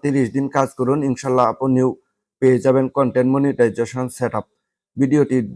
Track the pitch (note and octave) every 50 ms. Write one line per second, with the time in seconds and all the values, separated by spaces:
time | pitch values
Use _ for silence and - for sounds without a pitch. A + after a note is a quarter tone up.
0 | - C#3+ C3+ C#3 B2+ G#2+ - C#3 C#3 B2+ - C#3 C3+ - - - B2+ B2 C#3 D3+
1 | C#3+ C#3 A#2+ - - C3 B2+ B2+ A#2+ A2+ A2+ - C3 C3+ B2+ B2+ B2+ B2+ - -
2 | _ _ _ _ _ _ _ - C3+ C3 B2+ B2 C3 C3+ B2+ C3+ C3 B2+ - C#3
3 | C3+ A#2+ - B2+ B2 C3 C3+ C#3 C#3 C#3 - - A#2+ A2 F#2+ A2+ A#2 - B2 B2+
4 | B2+ B2 - - B2 A2 A2 G#2+ - _ _ _ _ _ _ _ _ _ - A#2+
5 | C#3 C3 D3 D3 C#3 - C3 B2+ A2 G2 -